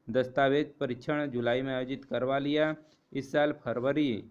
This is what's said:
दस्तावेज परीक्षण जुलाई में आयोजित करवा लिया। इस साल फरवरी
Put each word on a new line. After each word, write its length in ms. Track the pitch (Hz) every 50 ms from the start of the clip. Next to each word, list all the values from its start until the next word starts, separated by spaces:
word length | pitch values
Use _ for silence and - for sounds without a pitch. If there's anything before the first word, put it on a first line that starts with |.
| _ -
दस्तावेज 640 | 110 127 127 127 123 139 139 139 139 147 151 147 - -
परीक्षण 480 | 143 123 123 123 - 160 151 147 147
जुलाई 340 | 139 120 120 120 120 120 127
में 140 | 131 135 131
आयोजित 300 | 127 127 127 135 - -
करवा 320 | - 120 117 127 131 135 139
लिया। 360 | 139 143 147 151 156 156 156 - - _ _ _ _ _ -
इस 180 | 139 131 -
साल 200 | - 147 147 151
फरवरी 720 | 147 - - 123 113 123 123 139 139 151 147 131 110 92 - -